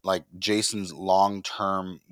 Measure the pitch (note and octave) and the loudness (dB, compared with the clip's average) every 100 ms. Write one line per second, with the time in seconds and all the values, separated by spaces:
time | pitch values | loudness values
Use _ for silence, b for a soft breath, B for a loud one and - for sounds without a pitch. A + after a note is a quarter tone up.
0 | F#2+ F#2 - F2+ G2+ G#2+ G#2+ G#2+ F#2 D2+ | -2 -2 -4 -6 0 2 0 -4 -8 -6
1 | F#2+ F#2+ G2 G2+ - - G2 F#2+ F#2 F2+ | 2 4 4 2 -8 -4 -2 -2 -4 -12
2 | _ | _